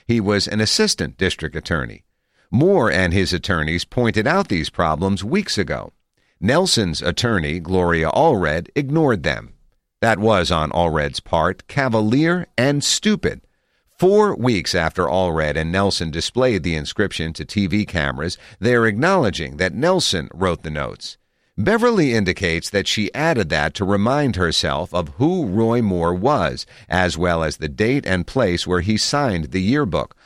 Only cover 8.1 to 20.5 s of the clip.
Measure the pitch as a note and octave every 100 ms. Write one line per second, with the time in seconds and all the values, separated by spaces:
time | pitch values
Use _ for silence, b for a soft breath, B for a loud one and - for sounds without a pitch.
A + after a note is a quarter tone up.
8.1 | A#2+ D#3+ G#2+ D#2 D#2+ - C#3+ C3+ D#3+ D3
9.1 | G2+ C#2+ A1+ A#1 - _ _ _ - A2+
10.1 | G#2 A2 G2 E2 E2 D#2 E2+ E2+ D#2 C#2+
11.1 | - - E2 F2 F#2+ - C#3+ C3 A2+ G#2+
12.1 | C3+ E3 F3+ - - C3+ C#3+ - - G#3
13.1 | G3+ - - - _ _ _ _ - F#3
14.1 | G#3 G#3 - B2 G2 - F2+ D#2+ - D#2
15.1 | F#2 F2+ D#2+ D2+ D2 D#2+ F#2+ G2+ - E2
16.1 | D#2 - A#2+ B2+ G2 E2+ D#2 C#2+ - F#2+
17.1 | - E2 D#2+ D#2 G#2 F#2+ G#2 G2 F2 C#2+
18.1 | C2 E2+ - B B A2+ A#2+ A2+ G#2 E3+
19.1 | F#3+ A2 E2 C#2 D2 F#2 G2 E3 F#3 -
20.1 | F2 C2+ E2 F#2